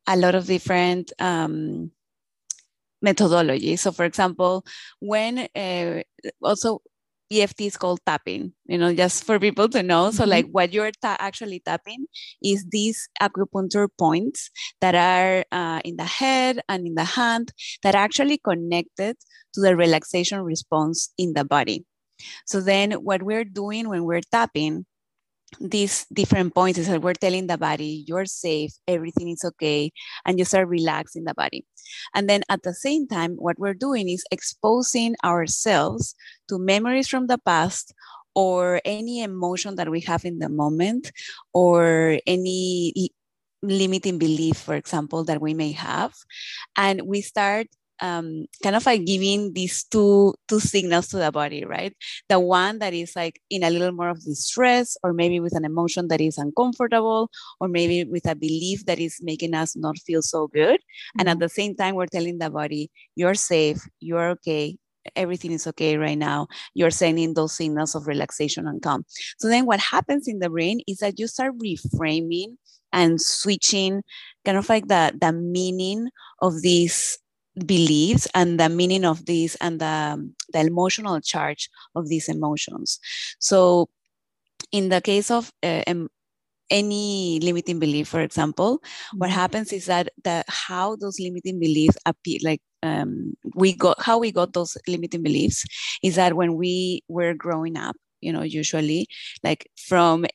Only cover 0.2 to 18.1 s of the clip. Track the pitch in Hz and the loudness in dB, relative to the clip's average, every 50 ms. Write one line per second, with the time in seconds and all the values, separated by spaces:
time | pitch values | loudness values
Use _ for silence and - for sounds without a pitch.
0.2 | 180 180 180 190 175 185 190 175 - - 185 180 180 180 180 180 175 - - - | 6 4 4 2 2 0 -2 -2 0 0 2 2 2 2 2 0 -4 -6 -6 -4
1.2 | 180 180 175 165 160 156 156 156 156 156 151 165 165 165 - _ _ _ _ _ | -2 0 0 0 0 -2 -2 -4 -4 -4 -6 -6 -8 -10 -12 _ _ _ _ _
2.2 | _ _ _ _ _ - - - _ _ _ _ _ _ _ _ - 208 190 - | _ _ _ _ _ -12 -12 -12 _ _ _ _ _ _ _ _ 0 2 4 4
3.2 | 208 170 170 175 165 151 131 127 - 156 165 175 - 196 175 - 175 170 - - | 4 6 6 6 4 4 2 0 0 -2 -2 0 0 -2 0 0 -2 0 0 0
4.2 | 190 185 165 - 185 180 185 185 185 - - - - - - _ - 202 214 214 | 0 0 2 2 2 2 2 0 -4 -10 -16 -20 -20 -20 -18 _ -6 -4 -2 -2
5.2 | 220 233 247 254 247 - - - 196 185 180 180 175 170 165 170 - _ _ _ | -2 -2 -4 -4 -6 -6 -8 -8 -6 -4 -4 -4 -4 -4 -4 -6 -8 _ _ _
6.2 | - - - _ - - 208 202 - 226 220 - - _ _ _ _ _ _ _ | -14 -14 -10 _ 0 0 0 0 0 -2 -2 -4 -6 _ _ _ _ _ _ _
7.2 | _ - 208 214 202 202 - - 208 202 - - - 180 180 175 - 185 156 147 | _ -2 2 2 2 2 0 -4 -6 -6 -4 -4 -2 -2 -2 -2 -2 -2 -2 -2
8.2 | - - 92 - - 185 - _ _ - - 175 170 175 175 165 180 180 - - | -4 -6 -8 -8 -8 -10 -12 _ _ -4 0 2 2 2 4 4 2 2 0 -2
9.2 | - - 220 202 190 208 170 196 208 226 247 240 180 180 175 165 175 208 226 208 | 0 0 2 2 2 2 2 4 2 2 2 2 2 4 4 4 4 4 2 2
10.2 | 233 208 190 170 - - 160 190 175 175 180 208 214 214 214 - - 214 196 - | 4 4 4 4 4 2 2 2 2 2 2 0 -2 -2 -4 -4 -4 -4 -4 -4
11.2 | - 196 190 - 226 208 185 175 - - 160 165 _ 208 226 254 277 - - - | -4 -6 -8 -8 -10 -10 -10 -8 -6 -6 -6 -6 _ -10 -14 -14 -14 -14 -14 -16
12.2 | - - - _ - 202 196 202 190 175 214 208 208 220 220 - - - - - | -20 -20 -12 _ 0 2 2 2 0 -2 -2 -2 0 -2 -2 -4 -8 -10 -4 -2
13.2 | 202 196 - 190 196 - - 196 190 180 - 208 202 202 - - 175 156 160 175 | -2 -2 -2 -2 -4 -4 -2 -4 -4 -2 0 0 0 0 0 0 2 2 2 2
14.2 | 214 262 - - - - - - - - - _ 185 185 175 175 175 185 185 180 | 0 -2 -6 -8 -10 -14 -14 -14 -14 -14 -6 _ 0 2 4 4 4 4 4 4
15.2 | 185 190 185 185 - - - 180 175 165 165 160 - 170 170 - 165 175 - - | 4 4 2 0 -2 -2 -4 -4 -4 -4 -4 -6 -6 -8 -8 -8 -6 -6 -4 -2
16.2 | 269 262 269 262 254 254 254 240 - - 196 185 180 170 165 165 - 180 - 254 | 0 2 2 2 2 0 0 -2 -4 -4 -4 -4 -4 -4 -2 -2 -2 -2 0 0
17.2 | 247 233 226 233 233 - - - - - - - - 196 190 196 202 208 | 2 2 2 0 -2 -6 -10 -14 -14 -14 -8 -2 2 4 4 4 4 4